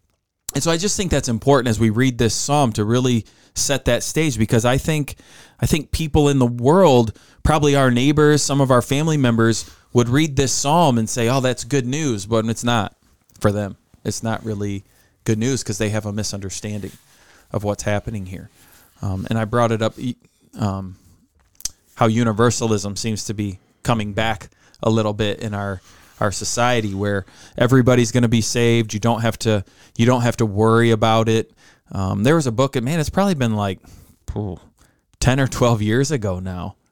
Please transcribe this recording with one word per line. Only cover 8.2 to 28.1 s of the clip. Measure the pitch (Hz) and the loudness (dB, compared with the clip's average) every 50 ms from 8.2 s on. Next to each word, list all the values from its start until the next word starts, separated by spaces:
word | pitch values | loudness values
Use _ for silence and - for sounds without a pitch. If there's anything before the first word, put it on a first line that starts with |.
| 151 147 151 147 - | 6 6 4 4 2
some | - 143 139 | 0 0 2
of | 139 127 | 2 4
our | 131 123 117 | 4 2 2
family | - 135 139 156 165 156 | 2 0 -2 0 0 0
members, | 147 135 120 117 113 113 113 113 - - - - _ _ _ - | 2 2 2 4 4 4 2 2 0 -4 -12 -16 _ _ _ 0
would | 123 127 120 | 0 2 2
read | 123 139 151 160 135 | 2 2 0 0 0
this | 131 139 123 - | -2 -2 0 -2
psalm | - - 139 151 175 175 147 123 117 | -2 0 2 2 4 4 4 2 2
and | 110 107 | 0 -2
say, | - 127 117 113 | -2 -2 0 0
"Oh, | 131 139 | 0 0
that's | 123 127 123 - - | 0 0 -2 -4 -6
good | 117 135 139 127 | -4 -2 -2 -2
news," | 120 131 151 160 143 117 101 95 | -2 -4 -4 -2 -2 -4 -4 -4
but | 101 113 113 110 | -2 -2 0 0
it's | 113 113 - - | 0 -4 -4 -2
not | 120 120 113 98 90 - _ _ _ _ _ _ _ _ - | -2 0 -2 -2 -4 -8 _ _ _ _ _ _ _ _ -2
for | - 107 | -2 0
them. | 101 104 104 98 - - _ _ _ _ - | 0 -2 -4 -8 -10 -14 _ _ _ _ -8
It's | 107 104 - - | -8 -8 -6 -6
not | 113 110 101 101 | -6 -6 -6 -6
really | 110 107 101 104 101 101 98 - _ _ _ _ _ _ _ - | -8 -8 -6 -6 -6 -8 -8 -12 _ _ _ _ _ _ _ -4
good | - 113 107 | -2 -2 0
news | 113 127 139 117 - | 0 -2 -2 -4 -4
'cause | - 107 - | -6 -6 -4
they | 110 107 | -4 -4
have | 107 110 104 | -4 -4 -6
a | 107 101 | -6 -6
misunderstanding | 107 104 - - 98 95 95 - - - 107 104 104 95 92 - - _ _ _ _ _ _ _ _ _ _ | -6 -6 -6 -8 -8 -10 -10 -12 -10 -10 -10 -10 -10 -10 -12 -14 -18 _ _ _ _ _ _ _ _ _ _
of | - 104 101 | -8 -6 -4
what's | 104 104 - - | -4 -4 -4 -4
happening | 104 104 101 - - 113 104 95 | -4 -4 -4 -4 -6 -10 -10 -10
here. | 90 92 87 - - _ _ _ _ _ - _ _ _ _ | -10 -12 -14 -16 -18 _ _ _ _ _ -20 _ _ _ _
Um, | - 101 95 95 - - | -8 -6 -6 -6 -4 -4
and | 110 113 | -4 -4
I | 113 | -4
brought | 104 110 120 120 113 113 | -2 0 0 0 2 0
it | 107 | 0
up, | 113 110 - - | -2 -4 -4 -6
e-, | 123 127 117 - _ _ _ _ _ _ - 214 | -8 -8 -8 -10 _ _ _ _ _ _ -10 -6
um, | 120 101 95 95 95 95 95 - _ _ _ _ _ _ _ _ _ _ _ - - - - _ _ _ _ | -4 -4 -4 -4 -8 -12 -14 -18 _ _ _ _ _ _ _ _ _ _ _ -12 -12 -12 -12 _ _ _ _
how | - 123 113 | 0 2 2
universalism | 110 117 120 117 107 98 117 123 113 - 120 113 110 104 95 101 98 | 2 2 0 0 2 2 2 2 2 2 0 0 -2 -2 -2 -4 -8
seems | 92 - 117 110 98 - | -6 -6 -6 -6 -6 -6
to | - 107 | -8 -6
be | 104 104 101 95 - _ _ _ _ - | -6 -6 -6 -8 -10 _ _ _ _ -2
coming | - 120 113 107 104 98 | -2 0 0 -2 -4 -4
back | 104 110 113 110 - - - _ _ _ _ _ _ - | -2 -2 -2 -2 -6 -8 -18 _ _ _ _ _ _ 0
a | 113 | 0
little | 110 113 107 107 104 | 2 2 2 0 -2
bit | 104 110 104 101 - | -2 -2 -2 -4 -4
in | - 110 104 | -6 -8 -6
our, | 101 101 101 98 95 - - - - - - _ - | -6 -6 -6 -8 -10 -12 -18 -20 -20 -20 -14 _ -4
our | 107 107 | -2 -2
society, | 95 - 107 - - 120 120 123 123 120 107 104 95 | -2 -4 -6 -6 -2 0 0 2 2 0 0 -2 -4
where | 95 101 101 101 98 95 - - - - - - | -4 -2 -2 -2 -4 -6 -8 -14 -20 -20 -10 -2
everybody's | - 123 120 127 131 123 120 123 123 123 113 | 0 2 4 6 6 6 6 6 4 4 2